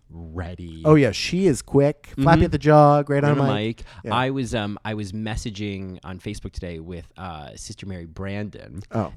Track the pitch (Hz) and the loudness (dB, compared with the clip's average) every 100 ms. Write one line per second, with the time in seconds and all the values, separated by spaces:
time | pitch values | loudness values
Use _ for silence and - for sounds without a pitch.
0 | _ 82 82 85 85 90 85 80 151 156 | _ -16 -10 -8 -8 -10 -12 -2 4 6
1 | 123 - - 175 190 117 - 135 143 - | 6 0 -4 0 2 0 2 2 4 0
2 | - - 151 165 170 147 147 151 147 147 | -10 0 6 6 6 2 6 8 8 6
3 | 143 139 143 139 139 104 110 113 - - | 2 2 2 4 2 2 -2 -4 -12 -12
4 | 113 117 131 135 113 117 104 101 110 107 | -4 0 0 -2 -2 -2 -4 -4 -6 -6
5 | 98 107 110 107 120 98 104 95 95 90 | -6 -6 -6 -6 -8 -6 -6 -6 -10 -12
6 | 90 92 104 104 101 - 90 80 82 87 | -14 -12 -10 -10 -12 -10 -10 -10 -10 -12
7 | - - 85 78 65 - - - 95 90 | -14 -14 -12 -12 -14 -16 -16 -14 -12 -12
8 | 82 82 98 101 104 - - 85 - 113 | -12 -10 -8 -6 -8 -12 -16 -16 -6 -4
9 | 87 | -4